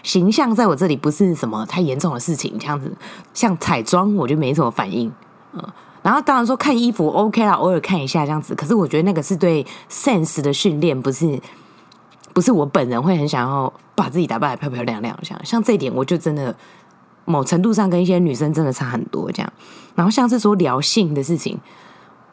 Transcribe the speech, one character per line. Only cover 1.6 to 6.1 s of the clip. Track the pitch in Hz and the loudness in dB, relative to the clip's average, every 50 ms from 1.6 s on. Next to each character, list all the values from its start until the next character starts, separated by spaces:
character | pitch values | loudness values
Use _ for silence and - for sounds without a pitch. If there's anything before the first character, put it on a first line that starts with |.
| 110 | -6
太 | 104 - 180 | -4 -2 0
严 | 180 147 131 139 | 0 0 0 -2
重 | 156 175 139 | -2 -2 -2
的 | 120 | -4
事 | - - 160 | -4 -4 -4
情 | 135 - - - 110 | -4 -6 -6 -8 -8
这 | - | -6
样 | - 147 143 | -6 -6 -6
子， | 131 - - - - - - - - - - | -6 -8 -10 -12 -14 -18 -20 -20 -20 -14 -4
像 | - - 226 180 - | -2 0 0 0 0
彩 | - - 170 127 110 | -2 -2 -2 -2 0
妆 | - 180 180 190 208 208 | 0 2 2 2 2 2
我 | 196 139 120 | 0 0 0
就 | 147 | 0
没 | 156 156 127 143 | 0 0 2 2
什 | 151 143 | 2 0
么 | 117 | 0
反 | 117 - 113 98 - | 0 -2 -4 -4 -2
应。 | 117 120 110 - - - - - - - - - | -4 -4 -4 -6 -10 -18 -20 -20 -20 -20 -18 -16
嗯， | 202 - - - - - - - - - | -14 -14 -14 -16 -20 -20 -20 -12 -4 0
然 | 190 | 0